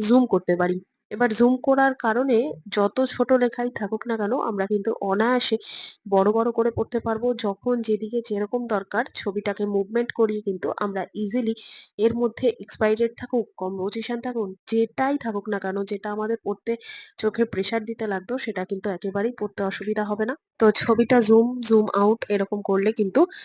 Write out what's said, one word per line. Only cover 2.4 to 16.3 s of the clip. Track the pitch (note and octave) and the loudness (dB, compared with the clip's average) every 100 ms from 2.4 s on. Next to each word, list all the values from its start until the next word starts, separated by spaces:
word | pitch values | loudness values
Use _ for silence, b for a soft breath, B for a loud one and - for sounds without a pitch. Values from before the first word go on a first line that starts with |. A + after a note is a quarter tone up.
| D4 - G3+ | 2 -4 -4
যত | G#3 G3+ - C4 | 0 2 2 0
ছোট | - A#3+ | 0 2
লেখাই | B3+ A#3+ - G#3+ | 4 2 0 -6
থাকুক | - G3+ G#3+ A#3+ | -4 -6 -6 -4
না | A3 | -4
কেন, | G#3 B3 | -2 -2
আমরা | - G3+ G3 | -2 -2 0
কিন্তু | G#3 G#3 - | 0 -2 -4
অনায়াসে | G3 G3 A#3 B3+ - A3+ B B B B G3 | 0 2 2 2 0 -2 B B B B 0
বড় | G3 G3 | 2 4
বড় | A3 A#3 | 2 0
করে | A#3 A#3 | 0 0
পড়তে | - A3+ A#3 | -2 -4 -4
পারবো। | A3+ A3 B3 | -4 -2 -2
যখন | A3+ G#3 G3 B3 B3 | -2 -4 -4 -2 -2
যেদিকে | A3 G#3 G#3+ A#3 A3+ | 0 -2 -2 -6 -4
যেরকম | G3+ G3+ B3 A#3+ | -4 -4 -4 -2
দরকার, | G3+ - G#3 C4+ | -4 -2 -4 -4
ছবিটাকে | - G#3 G3+ G3+ G3+ G#3 | -6 -6 -4 -4 -4 -2
মুভমেন্ট | G3+ G3 A3+ A#3+ | -2 -2 -2 -2
করিয়ে | - A3 G#3+ | 0 0 0
কিন্তু | G#3+ F#3 - - | -4 -4 -4 -4
আমরা | G3+ G3 E3+ | -4 -4 -8
ইজিলি | G3+ G#3 A#3+ A3 A3+ B B B - | -6 -4 -2 -2 -4 B B B -2
এর | A3+ A#3 | 0 2
মধ্যে | A#3+ - B3 - | -2 0 -2 -2
এক্সপায়ারি | - - G#3+ A3 | -8 -2 0 2
ডেট | A#3 A#3 | -2 -4
থাকুক, | B3+ B3 G3+ - | -4 -4 -4 -6
কম্পোজিশন | F#3 F#3+ F#3+ A3+ A3 A#3+ | -8 -6 -6 -6 -6 -8
থাকুক, | B3+ A#3+ G3 F#3+ - | -6 -6 -6 -8 -2
যেটাই | A3+ A3+ - C4+ C#4+ | 0 0 0 -2 -2
থাকুক | A#3 G3+ G#3+ | -4 -6 -4
না | G3+ | -4
কেন, | F#3+ G3 | -4 -4
যেটা | G3 G3 G#3 | -4 -6 -6
আমাদের | G#3 G#3+ | -4 -4